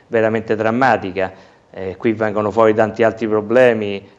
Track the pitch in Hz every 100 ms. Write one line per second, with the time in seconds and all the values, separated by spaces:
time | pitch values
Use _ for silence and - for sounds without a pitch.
0 | _ 113 110 113 107 107 110 117 131 107
1 | 98 92 92 - - _ _ 98 95 90
2 | 117 104 110 104 104 107 113 110 107 104
3 | 113 110 110 107 104 120 123 113 104 98
4 | -